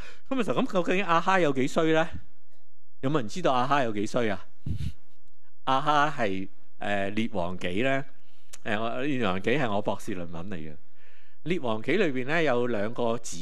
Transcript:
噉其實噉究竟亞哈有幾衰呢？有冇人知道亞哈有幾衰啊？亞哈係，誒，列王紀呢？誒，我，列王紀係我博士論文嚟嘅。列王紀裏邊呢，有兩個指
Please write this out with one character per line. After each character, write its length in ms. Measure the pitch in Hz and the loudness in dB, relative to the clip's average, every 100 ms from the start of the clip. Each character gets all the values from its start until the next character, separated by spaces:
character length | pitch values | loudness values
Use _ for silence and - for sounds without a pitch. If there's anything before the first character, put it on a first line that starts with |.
| - - - | -2 -2 -2
噉 120 | 262 | 0
其 80 | 196 | 2
實 40 | |
噉 180 | 127 269 | 2 2
究 120 | 196 | 2
竟 220 | 170 185 185 | 2 2 4
亞 140 | 165 | 4
哈 180 | 175 190 | 4 4
有 140 | 151 | 4
幾 160 | 131 131 | 4 2
衰 240 | 175 160 | 2 4
呢？ 160 | 160 165 - - - - - - - - - | 4 2 0 -2 -2 -2 -2 -2 -2 -2 -2
有 80 | 135 | 0
冇 80 | 151 | 0
人 100 | 104 | 0
知 140 | 185 | 0
道 120 | 165 | 2
亞 140 | 127 131 | 2 2
哈 160 | 143 | 2
有 80 | 120 | 2
幾 160 | 104 107 | 0 0
衰 220 | 127 110 | 0 0
啊？ 160 | 95 - - - - - - - - - - - - - | 0 -2 -2 -2 -2 -2 -2 -2 -2 -2 -2 -2 -2 0
亞 160 | 131 | 0
哈 280 | 151 151 151 143 | 2 2 2 2
係， 300 | 107 95 95 - - - | 0 0 -2 -2 -2 -2
誒， 300 | 101 101 98 | 0 0 0
列 200 | 104 110 | 0 0
王 240 | 101 85 92 | -2 -2 -2
紀 240 | 90 95 | -2 0
呢？ 220 | 135 135 139 - - - - - | 0 0 -2 -2 -4 -4 -4 -2
誒， 160 | 117 104 | -2 0
我， 200 | 117 123 | 0 -2
列 220 | 143 127 104 | -2 0 2
王 100 | 92 | 2
紀 180 | 101 143 | 2 2
係 100 | 123 | 2
我 120 | 101 | 0
博 180 | 104 101 | 0 -2
士 160 | - 92 | -2 -2
論 120 | 85 | -2
文 180 | 85 95 | -2 -4
嚟 60 | 90 | -4
嘅。 180 | 78 73 - - - - - - | -4 -4 -2 -2 -4 -4 -4 -2
列 160 | 151 180 | -2 -2
王 220 | 123 110 | 0 0
紀 140 | 113 185 | 0 2
裏 80 | 175 | 2
邊 200 | 127 127 | 0 0
呢， 160 | 170 | 0
有 260 | 151 120 123 | 2 2 2
兩 260 | 110 104 | 0 0
個 240 | 120 117 117 | 0 0 0
指 200 | - 85 | -2 -2